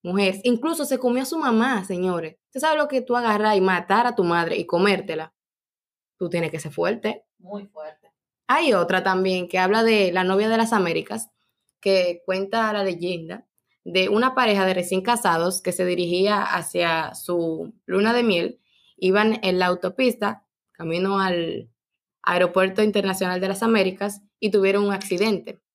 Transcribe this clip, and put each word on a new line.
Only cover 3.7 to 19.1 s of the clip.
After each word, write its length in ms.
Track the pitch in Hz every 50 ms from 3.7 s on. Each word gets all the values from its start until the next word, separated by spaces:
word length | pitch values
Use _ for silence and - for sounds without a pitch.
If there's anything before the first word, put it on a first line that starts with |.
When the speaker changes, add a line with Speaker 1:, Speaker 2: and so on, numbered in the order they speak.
| 185 170 - - 190 220 240
Speaker 1:
a 80 | 247 240
tu 100 | 208 185
madre 320 | 175 170 170 170 165 185
y 100 | - -
comértela? 680 | - 175 170 185 208 196 185 190 - 160 160 160 - _ _ _ _ _ _ _ _ _ _ _ _ _ _ _ _ _ _
Tú 100 | - 165
tienes 220 | - 170 165 156
que 80 | 156 156
ser 120 | - 156
fuerte. 520 | - - 170 180 220 226 - 214 - - _ _ _ _
Speaker 2:
Muy 280 | 180 180 208 202 196
fuerte. 440 | - _ 156 151 156 - _ _ _ _ _ _ _ _ _ _ -
Speaker 1:
Hay 240 | 254 311 339 285
otra 300 | 220 180 170 170 185 185
también 460 | 185 196 185 185 190 190 185 180 180 175
que 100 | - 185
habla 240 | 185 185 214 226
de 300 | 226 226 220 208 196 180
la 120 | 175 185 185
novia 240 | 185 190 196 214 220
de 80 | 226
las 160 | 226 226 226
Américas, 580 | 233 208 185 170 165 165 160 - - 226 - _ _ _ _ _ _ _ _ _ _ _
que 420 | - 196 190 185 180 175 175 175 _
cuenta 480 | - 185 190 196 196 208 226 220 214
la 120 | 208 208 196
leyenda 640 | 190 175 165 170 180 180 165 165 160 175 233 _ _ _ _ _ _ _ _ _
de 240 | - 170 185 185 190
una 260 | 202 214 247 262 262
pareja 300 | 269 247 220 202 196 190
de 80 | 185 185
recién 280 | 185 180 185 190 185
casados 580 | 185 226 240 226 - 185 165 165 170 185 185 -
que 100 | - 180
se 120 | 175 - 180
dirigía 580 | 180 180 175 180 170 175 180 190 208 208 196
hacia 720 | - - - 180 165 - - 175 170 170 165 165 160 - -
su 600 | - - - 175 170 170 165 160 160 170 - - _ _
luna 260 | - 180 190 208 226
de 100 | 233 247
miel. 380 | 240 226 185 170 165 - - _ _ _ _ _ _ _ _
Iban 420 | - 185 185